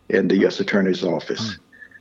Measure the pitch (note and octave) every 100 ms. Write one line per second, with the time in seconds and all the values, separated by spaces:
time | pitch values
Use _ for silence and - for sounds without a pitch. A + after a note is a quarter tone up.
0 | - G2 F#2+ G2 F#2 - G2 G2+ F#2 F2+
1 | F#2 D#2+ - - A2 F#2+ _ - - -